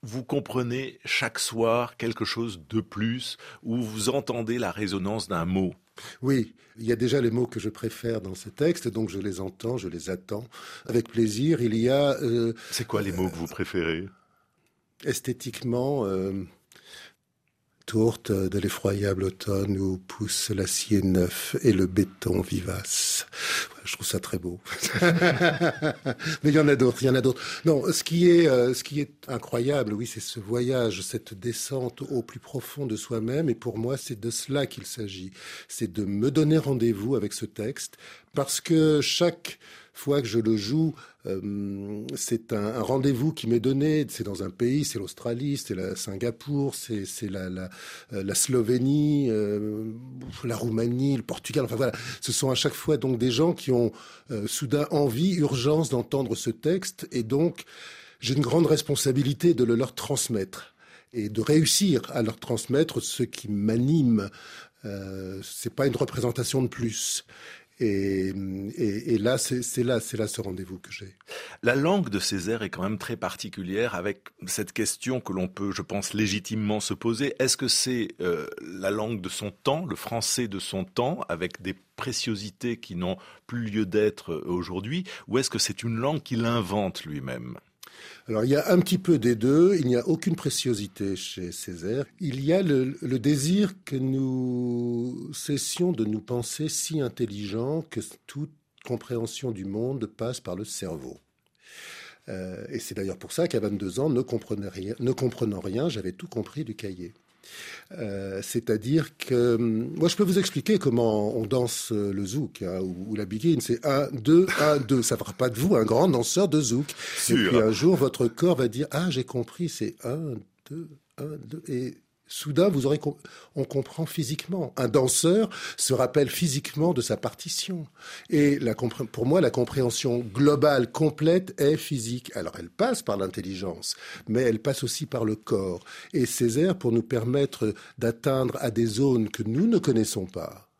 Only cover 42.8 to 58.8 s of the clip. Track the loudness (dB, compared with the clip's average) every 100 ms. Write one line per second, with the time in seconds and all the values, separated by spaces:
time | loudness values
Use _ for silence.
42.8 | 0 2 2 2 0 0 2 2 4 2
43.8 | 2 2 0 -4 -6 -4 -6 0 0 2
44.8 | 0 -4 -8 -8 -6 -4 -2 -4 -4 -4
45.8 | -4 -6 -6 -4 -4 -4 -4 -2 -2 -4
46.8 | -6 -6 -6 -6 -6 -4 -6 -6 -8 -12
47.8 | -16 -16 -10 -6 -2 0 2 2 4 2
48.8 | 4 4 4 4 4 2 2 0 -2 -4
49.8 | -6 -10 -14 -14 -14 -8 -6 -2 0 0
50.8 | 0 2 2 0 -2 -8 -2 -2 0 0
51.8 | 0 -2 -10 -8 -4 0 2 2 0 -2
52.8 | 0 2 2 2 2 4 2 2 2 4
53.8 | 4 0 -20 -20 -8 -6 -4 -4 0 0
54.8 | 2 2 2 4 2 4 2 2 2 2
55.8 | 2 0 0 -2 0 -2 -2 -2 0 0
56.8 | -2 -10 -6 -4 0 2 2 0 -14 -18
57.8 | -20 -20 -20 _ -2 2 4 4 6 4